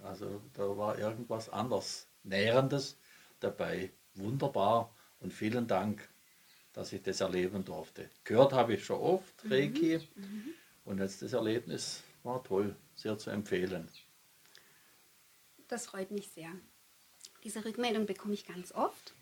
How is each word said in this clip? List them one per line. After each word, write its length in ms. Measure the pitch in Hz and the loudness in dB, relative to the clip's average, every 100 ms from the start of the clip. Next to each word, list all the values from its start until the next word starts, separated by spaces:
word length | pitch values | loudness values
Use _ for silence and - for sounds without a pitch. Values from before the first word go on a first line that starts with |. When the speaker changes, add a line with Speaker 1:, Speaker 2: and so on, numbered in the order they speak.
Speaker 1:
Also 360 | 98 95 104 101 113 | -12 -8 -8 -8 -10
da 220 | - 101 101 | -4 -2 0
war 220 | 104 107 | -2 0
irgendwas 500 | 107 110 117 110 - | -2 -4 -4 -6 -4
anderes, 580 | 98 120 98 - - - _ | -4 0 0 -2 -8 -12 _
Nährendes 760 | 95 98 110 123 135 143 - - - - - - | -2 2 6 6 6 2 -2 -10 -20 -20 -20 -6
dabei. 500 | 107 - 85 85 95 - _ | -4 -2 -2 -2 -6 -10 _
Wunderbar 800 | 95 101 139 143 110 101 117 - - - - | -8 -4 0 0 4 6 6 2 -6 -20 -14
und 120 | 95 | -12
vielen 340 | - 107 120 117 | -2 0 0 2
Dank, 420 | 95 104 101 - - _ - - - - | 2 2 -2 -8 -20 _ -20 -20 -20 -18
dass 200 | - 95 | -12 -8
ich 100 | 98 | -6
das 180 | - 92 | -4 0
erleben 440 | 92 90 92 98 | 0 2 2 0
durfte. 440 | 90 80 80 - - - | -4 -6 -10 -12 -14 -12
Gehört 280 | - 107 139 | 2 8 8
hab 180 | 131 120 | 8 4
ich 140 | 98 | 2
schon 160 | - 101 | 0 0
oft, 440 | 156 185 - - | 4 4 2 -12
Speaker 2:
Mhm. 80 | - | 2
Speaker 1:
Reiki. 480 | 131 147 269 165 165 160 | 4 4 4 2 2 -2
Speaker 2:
Mhm. 300 | - 196 208 233 349 - - | -14 -12 -10 -10 -14 -18 -16
Speaker 1:
Und 140 | - 98 | -6 -2
jetzt 240 | 98 - | -2 -4
das 100 | 113 | -4
Erlebnis 720 | 120 110 113 - - - - - - | 0 2 0 -2 -6 -6 -8 -12 -12
war 200 | 120 127 | -6 -6
toll, 320 | - 95 101 95 - | 0 2 2 -2 -14
sehr 240 | - 110 107 | -8 -4 -4
zu 120 | - | -4
empfehlen. 580 | 104 101 92 92 90 82 - - _ _ _ - - - - - - _ _ _ _ _ - - | -4 0 0 0 -2 -8 -14 -20 _ _ _ -20 -20 -20 -20 -20 -20 _ _ _ _ _ -20 -12
Speaker 2:
Das 180 | 240 - | -10 -8
freut 240 | 196 190 | -10 -6
mich 180 | 202 196 | -8 -8
sehr. 220 | - 165 185 - _ _ _ _ - - - | -12 -14 -14 -16 _ _ _ _ -20 -20 -16
Diese 200 | 226 214 | -12 -8
Rückmeldung 420 | 214 220 240 220 202 | -6 -2 0 2 0
bekomme 280 | 190 208 | -2 -4
ich 120 | 208 - | -4 -6
ganz 260 | 175 180 | -12 -8
oft. 420 | - 330 - - - | -2 -2 -2 -18 -8